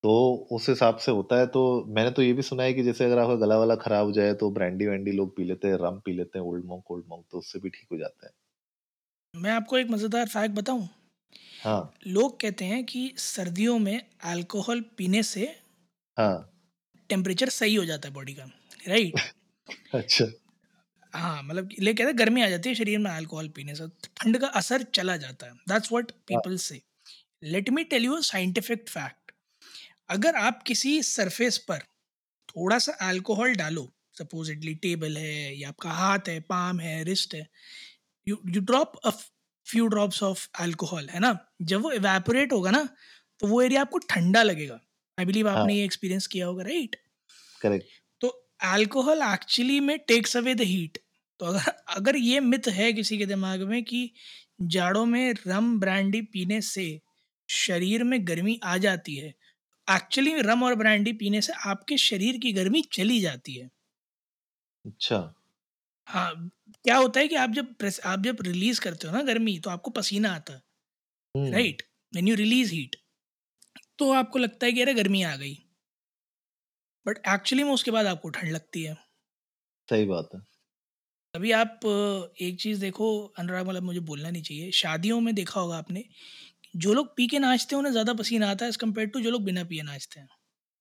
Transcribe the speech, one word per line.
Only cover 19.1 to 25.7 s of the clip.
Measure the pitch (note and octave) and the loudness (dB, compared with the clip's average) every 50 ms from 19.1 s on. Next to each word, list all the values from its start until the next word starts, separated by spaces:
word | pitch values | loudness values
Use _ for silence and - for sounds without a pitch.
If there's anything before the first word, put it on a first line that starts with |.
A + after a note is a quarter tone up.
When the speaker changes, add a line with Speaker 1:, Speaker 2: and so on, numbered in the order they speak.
| D#3+ - - - - _ _ _ _ _ _ | 0 -2 -4 -4 -10 _ _ _ _ _ _
Speaker 1:
<laughs> | - - - _ - - | -20 -20 -20 _ -6 -4
अच्छा। | B2+ G#2 - - - A#2+ G#2+ A2+ - _ _ _ _ _ _ _ _ _ _ _ _ _ _ - | -4 0 2 2 2 2 2 0 -14 _ _ _ _ _ _ _ _ _ _ _ _ _ _ -12
Speaker 2:
हाँ, | D#3+ E3+ F3 D#3 D3 C#3 | -8 -6 -6 -6 -8 -8
मतलब, | C#3 D#3+ F#3 F#3+ G3 - - | -8 -8 -8 -8 -8 -6 0
ले | F#3+ G#3 A3+ | 0 2 2
कहते | A3+ A#3+ C#4 | 2 0 0
हैं | D#4 A#3 | 4 4
गर्मी | A#3 A3 A#3 B3+ | 4 4 4 4
आ | A#3 G3 | 2 2
जाती | F3+ F3 E3+ B3+ | 0 -2 -2 -4
है | B3+ | -2
शरीर | A3 A3+ G#3 G#3 G#3+ | -2 0 0 0 0
में | G#3 G3 | 0 -2
अल्कोहल | E3 D#3+ D#3+ D#3+ D#3+ D#3 D#3 D#3 | -4 -6 -8 -8 -10 -10 -10 -10
पीने | D#3 - C#3 C#3+ D3 | -12 -14 -14 -12 -12
से, | D3+ D#3+ | -12 -14
ठंड | D#3+ - _ - - _ - - A3 A3+ | -14 -14 _ -20 -20 _ -2 2 2 4
का | B3+ C4 | 4 2
असर | C4+ C4+ G#3 F3+ - A#3+ C4+ B3 | 0 0 0 0 2 0 -2 -2
चला | - - - F3+ F#3 F3+ | 0 -2 -2 0 0 -2
जाता | D#3+ C#3+ C3 C3 _ - | -2 -6 -12 -14 _ -18
है। | A#2+ - - _ | -20 -20 -18 _
That's | F3+ | 0